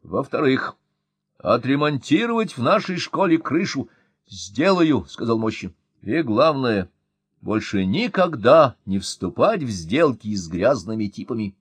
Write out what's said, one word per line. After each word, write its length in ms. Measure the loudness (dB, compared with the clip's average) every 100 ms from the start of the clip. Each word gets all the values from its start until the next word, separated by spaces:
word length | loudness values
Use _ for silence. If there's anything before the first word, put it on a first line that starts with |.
«Во-вторых, 760 | -4 -6 -4 0 0 0 -2 -12 _ _ _ _ _ _
отремонтировать 1160 | 0 0 2 0 0 -2 0 2 2 -2 -2 -2
в 80 |
нашей 320 | 2 2 0 -6
школе 400 | -4 -2 2 2
крышу». 520 | 2 -2 0 -4 -8 _ _ _ _
«Сделаю», — 760 | -18 -10 0 2 4 4 2 -2
сказал 280 | -8 -2 0
Мощин. 380 | -2 -6 -12 _ _ _
«И 200 | -4 -2
главное, 680 | 0 2 2 2 0 0 -4 _ _ _ _ _
больше 440 | -4 -4 -2 -2 0
никогда 920 | 0 -2 0 0 2 6 6 6 0 -6
не 140 | -4
вступать 600 | -4 -8 -6 0 0 2
в 80 | -4
сделки 640 | -6 -4 2 2 0 -6
с 140 | -6 -6
грязными 600 | 0 0 0 -4 -6 -6
типами». 500 | -8 -8 -6 -6 _